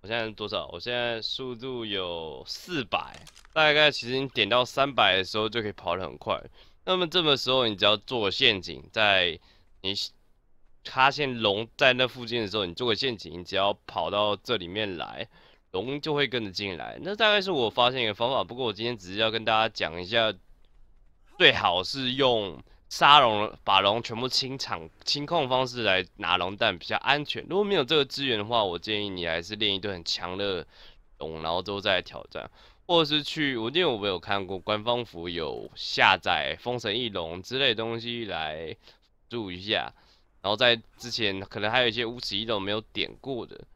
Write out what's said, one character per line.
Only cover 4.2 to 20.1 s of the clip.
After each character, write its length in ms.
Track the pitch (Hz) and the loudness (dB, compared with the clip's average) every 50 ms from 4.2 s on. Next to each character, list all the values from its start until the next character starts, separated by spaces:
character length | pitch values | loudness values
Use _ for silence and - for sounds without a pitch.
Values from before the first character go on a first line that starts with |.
| 135 135 | -2 -2
点 180 | - 123 107 98 | 2 0 2 4
到 160 | 117 123 123 | 4 4 4
三 260 | - - - 135 139 | 2 2 2 2 2
百 280 | 135 117 113 98 92 95 | 4 4 6 6 6 4
的 60 | 95 | 2
时 140 | 90 - 110 | 0 -2 -2
候 120 | 107 110 | -2 0
就 120 | 107 120 | 0 -2
可 60 | 107 104 | -4 -4
以 40 | 98 | -6
跑 240 | - - 92 85 92 | -6 -4 -4 -2 -2
得 60 | 92 | -4
很 140 | 73 64 - | -8 -10 -10
快。 240 | - 110 98 - - - - - - - _ _ _ | -4 -4 -4 -4 -6 -14 -20 -20 -20 -20 _ _ _
那 100 | - 185 | -2 0
么 100 | 185 180 | 0 0
这 160 | 165 156 185 | 0 0 0
个 140 | 170 151 143 | 4 4 2
时 160 | 123 - 127 | 2 2 0
候 160 | 131 131 127 113 | 2 2 2 0
你 80 | 107 | 0
只 80 | 90 101 | 2 4
要 140 | 104 107 107 | 4 4 4
做 240 | - - 131 120 | 0 -4 -2 0
个 100 | 107 98 | 0 0
陷 300 | 92 - 135 123 110 95 | 0 4 4 4 4 2
阱， 200 | 85 90 80 65 76 - | -2 -8 -12 -12 -14 -8
在 460 | _ 113 110 104 98 95 90 87 78 - _ _ _ _ _ _ - - | _ 2 4 6 6 6 4 2 -2 -6 _ _ _ _ _ _ -20 -10
你 120 | - 95 98 - - - _ _ _ _ _ _ _ _ - - - - - - _ | -6 -6 -4 -4 -6 -8 _ _ _ _ _ _ _ _ -20 -20 -20 -20 -20 -20 _
发 260 | - - 131 131 139 | -8 0 4 4 4
现 300 | 135 143 151 135 127 117 | 4 2 -2 -2 -2 2
龙 260 | 110 104 98 104 113 113 - | 2 2 2 2 -2 -8 -2
在 160 | - 143 131 | 4 4 4
那 160 | 127 123 127 123 | 6 4 2 -2
附 180 | - 127 120 | -2 -8 -8
近 160 | 113 117 120 | -4 -2 -2
的 60 | 110 98 | -2 0
时 80 | 90 | 0
候， 100 | 110 101 | -2 -2
你 80 | 87 85 | -2 -4
做 140 | - 127 120 | -4 0 0
个 80 | 110 | 0
陷 220 | - - 135 120 95 | 0 0 -4 -4 -6
阱， 200 | - 80 76 87 | -10 -12 -12 -12
你 60 | 90 | -10
只 140 | - 92 95 | -4 -2 0
要 200 | 98 101 104 - _ | 2 2 0 -2 _
跑 240 | - - 101 82 82 | -8 -6 -4 -4 -2
到 240 | 92 104 104 104 101 101 | 0 0 0 0 0 -4
这 180 | _ - 123 | _ -4 -4
里 100 | 104 90 | -4 -4
面 300 | 85 90 104 110 101 92 | -6 -6 -4 -4 -4 -4
来， 320 | 80 62 50 57 65 95 - _ - - - _ _ _ _ | -6 -8 -10 -8 -12 -12 -12 _ -20 -20 -20 _ _ _ _
龙 280 | - 92 101 127 139 147 | -6 -6 -4 -4 -6 -6
就 140 | 143 160 151 | -4 -2 0
会 120 | 143 143 | 0 0
跟 200 | 127 117 123 110 | 0 -2 -4 -4
着 60 | 101 | -4
进 260 | 90 95 104 101 92 78 | -6 -6 -6 -6 -6 -8
来。 200 | 62 57 57 62 | -8 -10 -10 -10
那 120 | - 170 208 | -8 -8 -4
大 160 | 214 233 214 | 0 2 2
概 120 | 208 208 | 4 2
是 100 | 190 190 | 2 0
我 180 | 185 143 120 107 | 0 2 0 0
发 220 | - - 120 123 | 4 4 4 4
现 100 | 127 135 | 4 2
一 40 | 120 | -2
个 80 | 110 104 | -2 0
方 180 | - 117 120 | 0 0 0
法， 140 | 135 120 95 | 2 0 -2
不 100 | 87 113 | -2 -4
过 100 | 123 131 | -4 -4
我 60 | 117 | -4
今 140 | 104 98 110 | -2 -2 -4
天 120 | 120 123 110 | -4 -4 -6
只 140 | 90 87 | -8 -10
是 80 | 95 104 | -2 0
要 100 | 110 110 | 0 0
跟 140 | 107 113 110 | 0 0 0
大 80 | 117 113 | 2 4
家 140 | 110 110 113 | 4 2 2
讲 340 | - - 98 80 80 85 | 0 -2 -4 -4 -4 -6
一 40 | 90 | -6
下， 280 | 90 | 0